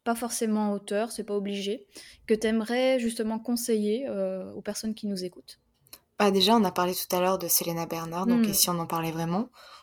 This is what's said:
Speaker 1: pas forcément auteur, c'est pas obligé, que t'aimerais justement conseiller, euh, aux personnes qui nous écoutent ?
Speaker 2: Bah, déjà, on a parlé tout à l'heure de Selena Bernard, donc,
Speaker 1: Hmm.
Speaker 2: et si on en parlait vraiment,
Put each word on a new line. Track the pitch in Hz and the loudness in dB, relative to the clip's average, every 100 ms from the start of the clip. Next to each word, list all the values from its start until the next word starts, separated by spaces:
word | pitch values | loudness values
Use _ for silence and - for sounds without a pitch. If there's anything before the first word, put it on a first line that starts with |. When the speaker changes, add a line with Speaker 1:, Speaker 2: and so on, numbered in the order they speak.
Speaker 1:
pas | - | -4
forcément | 233 240 - 226 214 208 | -2 -4 -2 0 0 0
auteur, | 202 202 208 226 | -2 -2 -2 -2
c'est | - | -6
pas | 208 208 | -4 -4
obligé, | 196 202 196 247 - - - - - | -2 -4 -4 -6 -8 -20 -20 -8 0
que | |
t'aimerais | 220 220 226 220 240 262 262 | 2 2 0 0 2 2 2
justement | 233 226 220 226 | 0 -2 -4 -4
conseiller, | 233 240 240 220 208 220 269 | -2 -2 0 0 2 0 -2
euh, | 202 190 190 190 | -2 -2 -4 -8
aux | 202 | -10
personnes | 202 208 220 | -8 -6 -6
qui | 214 208 | -6 -4
nous | 196 | -4
écoutent ? | 180 - - - _ _ _ - _ - | -6 -12 -20 -20 _ _ _ -20 _ 0
Speaker 2:
Bah, | 208 | 4
déjà, | 196 190 233 | 6 6 6
on | |
a | 190 | 4
parlé | 180 180 | 2 0
tout | 180 - | -2 -2
à | 180 | 2
l'heure | 180 190 | 2 2
de | 170 | 2
Selena | - 170 165 165 | 0 0 -4 -4
Bernard, | 165 165 170 196 | -6 -6 -2 2
donc, | 240 220 | 4 4
Speaker 1:
Hmm. | |
Speaker 2:
et | |
si | - - | 4 2
on | 175 | 0
en | 165 | -2
parlait | 165 165 | -2 -2
vraiment, | 160 165 175 254 - - - | -2 -2 -2 -2 -8 -20 -20